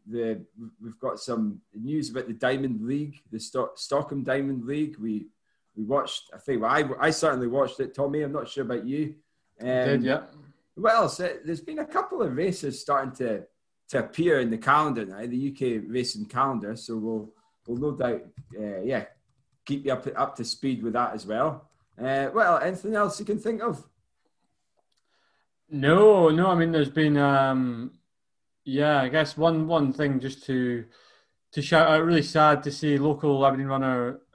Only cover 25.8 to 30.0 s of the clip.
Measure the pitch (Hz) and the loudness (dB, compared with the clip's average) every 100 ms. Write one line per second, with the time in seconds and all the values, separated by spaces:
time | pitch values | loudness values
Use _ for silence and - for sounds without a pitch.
25.8 | 139 170 214 202 165 156 190 180 165 165 | 4 8 10 10 8 6 4 4 4 4
26.8 | 139 156 156 147 143 139 135 131 127 117 | 2 2 4 6 6 6 4 2 0 -4
27.8 | 123 - _ _ _ _ _ _ - 135 | -10 -14 _ _ _ _ _ _ -6 0
28.8 | 147 147 127 151 147 - 165 160 156 165 | 2 4 2 2 0 2 2 2 2 2
29.8 | 139 131 | 2 0